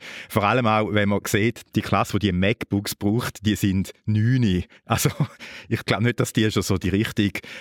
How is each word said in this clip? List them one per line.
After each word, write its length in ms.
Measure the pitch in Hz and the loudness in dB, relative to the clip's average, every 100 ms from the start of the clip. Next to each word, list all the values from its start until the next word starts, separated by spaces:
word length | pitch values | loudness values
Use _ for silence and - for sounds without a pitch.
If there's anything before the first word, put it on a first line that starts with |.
| - - - | -6 -16 -4
Vor 140 | 110 | 0
allem 220 | 101 123 113 | 2 2 2
auch, 280 | 107 107 | 2 2
wenn 160 | 104 101 | 2 2
man 100 | 98 - | 0 0
sieht, 340 | 107 117 - - 110 | 0 0 -2 -4 -4
die 60 | |
Klasse, 360 | - 98 110 101 | 0 0 0 0
die 100 | 101 | 0
die 40 | |
MacBooks 640 | 90 95 117 - 101 107 | 2 0 0 -2 -2 -4
braucht, 500 | - 101 117 - - | -2 0 0 -2 -4
die 100 | 104 | -2
sind 380 | 95 101 95 92 - - | 0 0 0 -2 -6 -2
neun. 580 | 107 113 131 110 90 - - - | 0 2 2 2 0 -2 -12 -4
Also, 240 | 113 - - 143 - | -2 0 -2 -6 -8
<laughs> 280 | - - - | -20 -18 -6
ich 160 | 110 | -4
glaub 160 | - 98 | -2 0
nicht, 200 | 120 120 | 0 0
dass 120 | 123 | 0
die 180 | - 107 | 0 2
schon 120 | 104 | 2
so 160 | - 92 | 0 0
die 100 | 90 | 0
richtige 520 | 98 113 - 104 - - - | 0 0 0 0 -2 -10 -18